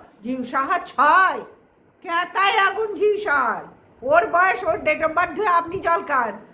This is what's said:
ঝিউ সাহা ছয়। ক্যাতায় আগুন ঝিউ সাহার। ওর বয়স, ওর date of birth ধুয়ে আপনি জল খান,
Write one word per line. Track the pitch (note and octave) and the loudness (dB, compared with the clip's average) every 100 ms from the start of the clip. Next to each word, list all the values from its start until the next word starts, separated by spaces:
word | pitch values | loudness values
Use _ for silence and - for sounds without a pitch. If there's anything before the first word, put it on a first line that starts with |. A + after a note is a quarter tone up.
| - _ | -16 _
ঝিউ | G#3+ C4 | -8 -8
সাহা | A#3+ C4+ C#4 F4 F4 | -4 -4 -2 -2 -2
ছয়। | - C#4+ F4 F#4 B3+ - - _ _ _ _ | 2 4 6 4 0 -8 -18 _ _ _ _
ক্যাতায় | - E4+ F4+ - G4 G#4+ | -6 -4 -2 0 0 2
আগুন | G4 F#4+ A4 E4+ | 2 0 -4 0
ঝিউ | G#4 G4+ | 0 0
সাহার। | G#4 C#4+ A#3+ F#3 - - _ _ | 0 0 0 -2 -8 -20 _ _
ওর | B3 D#4+ F#4+ | 0 2 4
বয়স, | E4+ F#4 - | 2 2 2
ওর | E4 F#4 | -2 -2
date | C#4+ D4+ | -2 0
of | D#4+ D#4+ | 0 0
birth | F4 D#4 | -2 -2
ধুয়ে | G#4 | 0
আপনি | F4 E4+ F#4 | 0 0 -4
জল | E4 E4+ | -2 -2
খান, | - C#4 A#3 G3+ - | 0 -2 -2 -6 -16